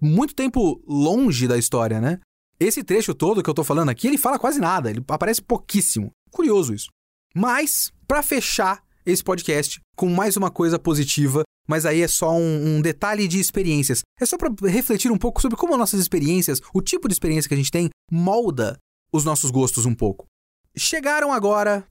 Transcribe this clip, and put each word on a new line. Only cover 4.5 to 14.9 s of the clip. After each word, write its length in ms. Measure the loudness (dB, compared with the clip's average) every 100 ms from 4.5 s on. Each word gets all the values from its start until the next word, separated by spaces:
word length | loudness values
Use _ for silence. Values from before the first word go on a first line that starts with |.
| 0
nada, 300 | 0 0 -2
ele 140 | -4 -4
aparece 320 | -2 0 -2
pouquíssimo. 680 | -2 -4 -2 -2 0 -2 -6 -10 _
Curioso 420 | -2 2 2 2
isso. 140 | -4 -10 _ _ _ _ -2
Mas, 560 | 0 0 0 -2 -4 -8 -4
pra 160 | -2
fechar 580 | 0 -2 0 0 0 -2 _ _ -2
esse 180 | 0
podcast 560 | 0 -2 0 -2 -2 -6 _ -4
com 140 | 0
mais 280 | 2 2 0
uma 120 | -2
coisa 300 | 0 0 0
positiva, 640 | 0 0 0 0 0 0 -2 _ -4
mas 180 | -2 0
aí 160 | 2
é 60 | 2
só 240 | 0 2 2
um, 420 | 2 0 0 2
um 40 |
detalhe 460 | 0 -2 -2 0 0
de 120 | 0
experiências. 640 | 0 0 0 0 0 -2 -6 -4
É 60 | -4
só 120 | -2
pra 120 | -4 -2 0
refletir 420 | 0 0